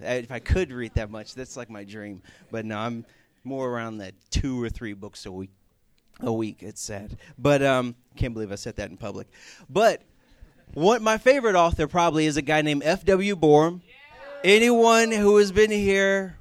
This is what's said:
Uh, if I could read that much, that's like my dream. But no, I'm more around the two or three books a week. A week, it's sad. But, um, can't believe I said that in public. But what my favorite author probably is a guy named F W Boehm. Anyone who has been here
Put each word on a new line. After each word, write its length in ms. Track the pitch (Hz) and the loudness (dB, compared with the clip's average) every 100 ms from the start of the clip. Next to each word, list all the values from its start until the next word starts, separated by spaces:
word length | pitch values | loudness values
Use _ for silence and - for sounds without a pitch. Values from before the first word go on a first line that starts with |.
Uh, 120 | 107 123 | -6 -6
if 160 | 120 | -8
I 60 | 120 | -10
could 340 | - 180 160 | -2 -2 -2
read 200 | 123 113 117 | -8 -6 -6
that 140 | 107 | -8
much, 240 | 110 104 | -12 -16
that's 220 | 127 127 135 | -16 -16 -16
like 140 | 110 | -16
my 160 | 107 98 | -16 -16
dream. 360 | 107 104 92 _ _ _ | -16 -16 -18 _ _ _
But 140 | 113 110 | -10 -8
no, 120 | 107 | -6
I'm 280 | 117 117 - _ _ _ 127 | -6 -8 -14 _ _ _ -12
more 240 | 135 127 | -8 -6
around 280 | 120 113 107 | -6 -8 -12
the 140 | 95 98 - | -14 -18 -8
two 320 | - 135 127 | -6 -4 -4
or 80 | 113 | -6
three 220 | - 110 | -8 -12
books 340 | 101 101 - 101 | -12 -16 -18 -16
a 60 | |
week. 200 | 92 95 _ _ _ _ _ _ - | -14 -14 _ _ _ _ _ _ -12
A 120 | 123 | -6
week, 300 | 113 110 - | -6 -6 -10
it's 200 | 98 - | -16 -14
sad. 360 | - 101 104 - - - | -14 -12 -14 -18 -20 -2
But, 260 | 139 143 | 0 2
um, 320 | 139 127 123 117 _ - | 2 0 -2 -10 _ -8
can't 160 | 127 | -6
believe 180 | 110 104 | -6 -8
I 40 | 101 | -10
said 200 | 117 104 | -12 -10
that 160 | 101 | -12
in 60 | 92 | -12
public. 300 | 107 98 - _ - - - | -12 -12 -16 _ -20 -20 -6
But 340 | 170 220 156 _ _ _ _ - _ _ | 0 2 0 _ _ _ _ -20 _ _
what 280 | 143 185 240 | 0 2 2
my 160 | 220 220 | 0 2
favorite 380 | 254 277 226 180 | 4 4 4 4
author 320 | 170 160 147 | 2 2 -2
probably 380 | 175 170 156 156 | 0 0 2 0
is 100 | 147 | 0
a 60 | |
guy 200 | 143 156 | 0 0
named 220 | 151 143 | 0 0
F 220 | 151 190 180 | -2 -2 2
W 320 | 190 202 190 | 2 0 2
Boehm. 440 | 156 147 165 180 - - - - - - | 6 6 4 -2 -16 -20 -20 -20 -18 -2
Anyone 680 | 180 214 240 233 226 226 226 | 4 6 6 6 6 4 2
who 260 | 214 202 208 | 2 6 6
has 160 | 202 | 6
been 180 | 185 214 | 4 2
here 640 | 208 196 196 196 196 190 - | 2 0 2 2 0 -4 -12